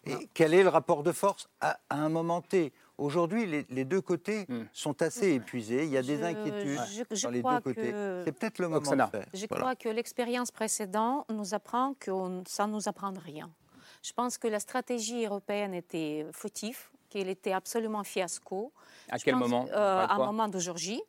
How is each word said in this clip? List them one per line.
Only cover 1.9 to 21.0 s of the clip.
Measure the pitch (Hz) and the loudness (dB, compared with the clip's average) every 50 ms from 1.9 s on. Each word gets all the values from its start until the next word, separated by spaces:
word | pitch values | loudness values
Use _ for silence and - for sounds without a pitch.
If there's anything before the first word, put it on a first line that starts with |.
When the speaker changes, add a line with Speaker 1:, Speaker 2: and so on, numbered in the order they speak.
| 143 | -4
Speaker 1:
un | 143 151 156 | -2 0 0
moment | 160 165 165 170 170 175 | 0 0 0 0 -2 -2
T ? | 165 _ - 190 165 135 _ _ _ _ _ - | -2 _ 2 2 2 2 _ _ _ _ _ -4
Aujourd'hui, | 139 147 143 175 170 160 190 233 226 | -2 0 2 2 2 2 2 0 0
les, | 190 151 147 135 - | 2 0 -2 -2 -2
les | 127 131 131 | -2 -2 0
deux | 131 180 190 | 2 0 0
côtés | - - 180 165 _ - 214 214 190 | 2 2 -2 0 _ -2 -2 -2 -2
Speaker 3:
Hmm. | - 123 117 113 107 _ | -4 -6 -6 -6 -8 _
Speaker 1:
sont | - - 151 139 - | -6 -4 -4 0 2
assez | 165 160 - 240 202 190 151 | 0 0 2 2 4 4 4
épuisés. | 127 110 - - 127 110 107 120 131 160 | 4 0 -2 -6 -6 -2 0 0 0 0
Il | 160 | 2
y | 135 | 2
a | 131 127 | 0 2
des | 127 147 | 2 0
Speaker 4:
Je, | 143 160 | 0 0
Speaker 1:
inquiétudes | 170 - - - 151 139 - - 143 139 131 117 - 196 220 247 - | -2 -2 -2 -4 -4 -2 -2 -2 -2 -2 -2 -4 -6 -6 -8 -6 -4
Speaker 4:
je, | 226 | -4
je | 196 - | -2 -2
Speaker 1:
dans | 240 | 0
les | 240 247 | -2 0
Speaker 4:
crois | 226 254 254 | 2 2 0
Speaker 1:
deux | 240 | 2
côtés. | - 135 123 226 220 - | 0 -2 -4 -2 -2 -2
Speaker 4:
que | 208 208 202 196 185 180 180 | -2 -2 -4 -4 -4 -2 -4
Speaker 1:
C'est | 170 156 | -4 -4
peut-être | - - 220 - - | -4 -6 -6 -2 -2
le | 180 | -2
moment | 170 160 147 | 0 0 0
Speaker 3:
Oksana. | 147 143 147 139 123 | 2 2 4 4 4
Speaker 1:
de | 104 | 2
faire. | - 104 90 - - | 2 -6 -8 -6 -8
Speaker 4:
Je | 190 208 | -10 -6
Speaker 1:
Voilà. | 226 - - - | -4 -2 -2 0
Speaker 4:
crois | 262 254 | -2 -2
que | _ - 233 | _ -4 -2
l'expérience | 220 233 233 - - - 247 233 240 247 247 214 | -2 -2 -4 -4 -4 -4 -2 0 0 -2 -2 -4
précédente | _ - 220 214 - - 233 185 185 214 220 233 262 294 - - | _ -4 -2 -2 -2 -4 -4 -2 0 0 2 2 0 -2 -2 -4
nous | 220 214 208 180 208 | -6 -4 -4 -2 -4
apprend | 202 _ - - 240 262 277 269 _ | -4 _ -2 0 0 2 0 0 _
que | - 208 | -4 -2
on, | 190 190 190 180 185 180 185 | -2 0 0 -2 -4 -6 -8
ça | - - - 202 | -8 -2 -2 0
ne | 214 214 | 0 0
nous | 214 196 | -2 -4
apprend | 214 - - 196 196 190 | -4 -6 -4 -6 -6 -6
rien. | 185 160 165 165 156 156 170 160 _ _ _ _ - - - - - - | -8 -12 -12 -12 -12 -12 -14 -16 _ _ _ _ -20 -20 -20 -20 -14 -14
Je | - - | -8 -2
pense | - 240 247 233 | -2 -2 -2 -2
que | - - | -2 -2
la | 233 214 208 | -2 -2 -2
stratégie | - - - 254 254 - 247 233 220 220 240 240 226 | -4 -2 -4 -4 -2 0 -2 -2 -2 -4 -2 -2 -2
européenne | 208 202 202 _ - 208 208 208 202 185 | -2 -2 -4 _ -2 -2 -2 -2 -2 -4
était | 175 170 _ - 165 160 151 151 151 151 156 156 | -6 -6 _ -4 -2 -2 -2 -2 -4 -6 -8 -10
fautive, | - - 208 _ - - 214 262 - - - _ _ _ _ | -10 -10 -10 _ -6 -8 -8 -8 -10 -16 -20 _ _ _ _
qu'elle | - 202 190 185 | -4 -4 -2 -2
était | 190 185 - 214 190 | -4 _ -2 -2 -2
absolument | 185 - - - 233 220 220 214 208 202 | -2 -2 -2 -2 -2 -2 0 -2 -4 -4
fiasco. | - - 202 185 185 - - _ - 190 190 220 285 _ - - - - - - - | -2 -2 -2 -2 -2 -4 -10 _ -6 -6 -6 -6 -6 _ -20 -20 -20 -20 -20 -10 -8
Speaker 3:
À | - | -8
Speaker 4:
Je | 120 - | 0 2
Speaker 3:
quel | 143 131 | 4 4
Speaker 4:
pense, | 127 | 4
Speaker 3:
moment ? | - 120 120 120 127 | 4 4 2 2 2
Speaker 4:
euh, | |
Speaker 3:
Vous | - - | 2 2
parlez | 214 208 196 190 185 190 | 4 4 4 6 4 4
de | - | 4
Speaker 4:
à | 196 | 4
un | |
Speaker 3:
quoi ? | - - | 4 4
Speaker 4:
moment | 202 214 220 220 214 | 2 2 0 0 0
de | 190 190 | 0 -2
Géorgie. | 170 175 170 170 160 180 220 285 | -4 -4 -4 -6 -4 -4 -4 -6